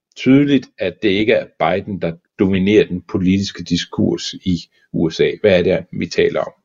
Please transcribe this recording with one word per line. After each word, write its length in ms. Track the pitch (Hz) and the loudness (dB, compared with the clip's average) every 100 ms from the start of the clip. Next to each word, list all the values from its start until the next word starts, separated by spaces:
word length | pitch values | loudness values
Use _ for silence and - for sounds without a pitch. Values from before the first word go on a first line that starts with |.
| _ - | _ -4
tydeligt, 520 | 123 139 143 135 - - | 4 4 4 2 -2 -6
at 160 | 95 85 | -6 -2
det 60 | 107 | 0
ikke 240 | 98 110 | 0 2
er 140 | 110 - - | 0 -2 -4
Biden, 440 | 80 95 98 92 | -2 -2 -4 -6
der 100 | 82 82 _ - | -6 -8 _ -2
dominerer 480 | 98 95 95 104 85 | 0 2 4 4 2
den 160 | 90 | -2
politiske 600 | - 101 90 98 98 - | -6 -2 0 0 -2 -8
diskurs 680 | 87 - - - 101 - - | -4 -4 -4 -2 -2 -2 -6
i 260 | - 98 85 - _ _ | -8 -4 -4 -6 _ _
U 180 | 85 82 | -4 -2
S 100 | - | 0
A. 100 | 76 85 | -2 0
Hvad 180 | 104 92 | 2 4
er 40 | |
det, 220 | 87 85 - | 2 0 -4
vi 140 | - 90 | -8 -4
taler 340 | - 87 78 | 0 0 0
om? 120 | - - | -6 -10